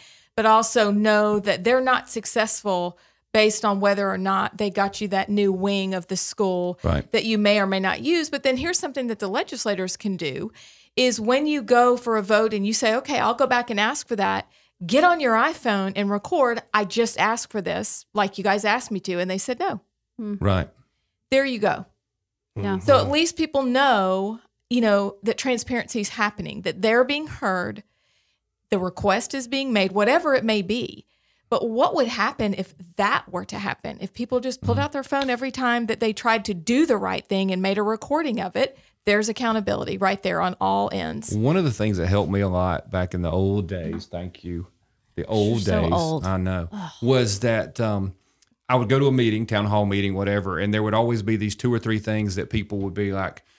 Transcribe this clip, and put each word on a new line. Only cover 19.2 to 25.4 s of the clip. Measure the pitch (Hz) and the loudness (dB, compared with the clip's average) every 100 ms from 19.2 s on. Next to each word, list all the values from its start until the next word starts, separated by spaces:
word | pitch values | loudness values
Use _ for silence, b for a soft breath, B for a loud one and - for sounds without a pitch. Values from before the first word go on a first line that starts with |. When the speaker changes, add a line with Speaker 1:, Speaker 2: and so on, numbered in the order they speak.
| 185 | -2
Speaker 1:
they | 196 | -4
said | - 247 | -4 -4
no." | 370 226 _ _ _ - | -4 -6 _ _ _ -12
Speaker 3:
Hmm. | 214 202 | -8 -2
Speaker 2:
Right. | 98 92 76 _ _ _ _ _ - | 0 0 -2 _ _ _ _ _ 0
Speaker 1:
There | 269 269 | 0 2
you | 233 | 0
go. | 196 - - _ _ _ _ _ _ - | 0 0 -6 _ _ _ _ _ _ -6
Speaker 3:
Yeah. | 101 95 | -4 0
Speaker 4:
Mm-hmm. | 95 | 4
Speaker 1:
So | 269 | 4
at | 262 | 4
least | 294 339 - | 2 0 -2
people | 311 277 | -2 0
know, | 254 254 277 214 190 190 202 226 _ _ - | 0 2 4 4 2 0 -2 -8 _ _ -4
you | 247 | 0
know, | 220 202 196 - | 4 4 0 -4
that | 214 | -4
transparency | 220 | -2